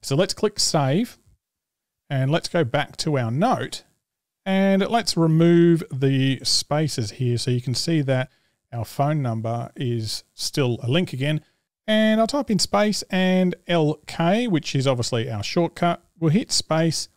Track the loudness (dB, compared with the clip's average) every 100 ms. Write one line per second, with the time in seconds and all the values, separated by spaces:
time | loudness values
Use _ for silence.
0 | -2 0 0 0 -4 0 0 2 2 0
1 | -2 -8 _ _ _ _ _ _ _ _
2 | _ -2 0 0 0 -2 0 0 -4 -6
3 | -2 -2 -2 0 0 0 -4 -10 _ _
4 | _ _ _ _ -2 2 4 2 2 0
5 | 0 0 2 4 6 6 6 4 0 -2
6 | 0 2 0 0 -2 -2 0 -2 -2 -2
7 | -6 -4 -2 -2 0 -2 -2 -4 0 0
8 | 2 0 -2 _ _ _ _ -10 -10 -2
9 | 0 0 -2 -4 -4 -6 -8 -6 -4 -4
10 | -4 -8 -12 -10 -8 -2 -2 -2 -2 -2
11 | -2 -4 -4 -4 _ _ _ _ -2 2
12 | 2 2 0 -2 -2 -2 0 0 0 -2
13 | -4 -2 2 2 0 -2 -2 0 2 -2
14 | -8 -2 0 2 0 -2 -2 -2 0 0
15 | -2 -2 -4 -6 -4 0 -2 0 -2 -2
16 | _ _ 2 2 0 -4 0 0 0 -2
17 | -8